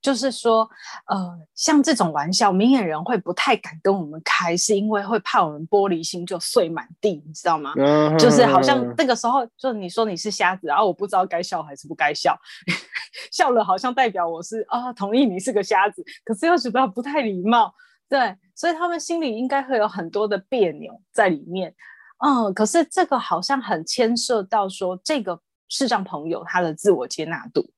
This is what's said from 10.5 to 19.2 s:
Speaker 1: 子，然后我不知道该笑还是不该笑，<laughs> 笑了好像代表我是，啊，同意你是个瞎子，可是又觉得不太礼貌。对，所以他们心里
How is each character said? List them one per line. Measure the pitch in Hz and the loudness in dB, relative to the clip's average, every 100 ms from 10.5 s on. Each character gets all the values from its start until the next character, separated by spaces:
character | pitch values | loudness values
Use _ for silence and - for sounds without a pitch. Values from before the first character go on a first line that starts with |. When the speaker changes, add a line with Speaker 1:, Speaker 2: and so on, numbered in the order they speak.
Speaker 1:
子， | 190 156 | 0 0
然 | |
后 | 147 208 | 2 2
我 | |
不 | 170 | 0
知 | 202 | -2
道 | 196 | 0
该 | 190 170 | 0 -4
笑 | 180 175 | -4 -8
还 | 156 | -8
是 | 139 151 | -16 -16
不 | |
该 | 160 147 | -2 -2
笑， | 156 170 - - - | 0 -2 -2 -8 -12
<laughs> | - - - - - - - | -6 -6 -8 -14 -14 -18 -12
笑 | - 302 | 0 2
了 | 240 | 2
好 | 190 190 | 2 0
像 | 254 | 0
代 | 247 240 | 0 0
表 | 190 170 | 0 -4
我 | 165 | -6
是， | 175 220 - | -8 -10 -6
啊， | 240 247 | -6 -6
同 | 233 196 | -8 -2
意 | 233 | 2
你 | 262 185 | 0 0
是 | 220 | -2
个 | 208 | -2
瞎 | 185 196 202 | 0 2 2
子， | - - - | -2 -18 -16
可 | - | -8
是 | 220 330 | -2 2
又 | 339 | 2
觉 | 233 | 2
得 | 233 262 | 0 0
不 | 208 | -2
太 | 262 302 | -4 -2
礼 | 226 185 | -2 -2
貌。 | 196 240 190 _ _ _ _ | 2 2 2 _ _ _ _
对， | 277 226 190 _ | 0 0 -4 _
所 | - 339 | -4 -2
以 | |
他 | 320 349 | 0 -4
们 | 339 | -4
心 | 339 | -4
里 | 339 | -4